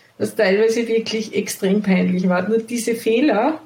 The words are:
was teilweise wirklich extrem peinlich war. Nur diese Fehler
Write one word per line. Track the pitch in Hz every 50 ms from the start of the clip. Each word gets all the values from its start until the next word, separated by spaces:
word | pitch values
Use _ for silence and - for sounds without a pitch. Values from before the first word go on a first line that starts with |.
| _ _ _ -
was | - 214 -
teilweise | - 220 190 190 202 220 226 226 240 233 220
wirklich | 226 226 220 - 220 220 214 - -
extrem | - 196 - - - - 190 190 214
peinlich | 208 202 190 185 185 185 185 180 180 190
war. | 180 180 185 202
Nur | 220 226
diese | 220 - 240 240 220 - 233
Fehler | 226 - 220 220 240 277 302 214 202 233 285 311 - -